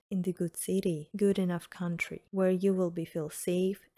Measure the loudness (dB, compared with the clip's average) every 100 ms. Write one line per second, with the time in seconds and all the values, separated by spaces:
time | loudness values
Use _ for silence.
0 | -6 -2 -2 -2 -2 -4 -2 0 0 -2
1 | -4 0 2 4 0 -2 -6 -6 -4 -4
2 | -6 -10 _ 2 4 4 2 2 0 -2
3 | -6 -4 -6 -4 0 2 2 -2 _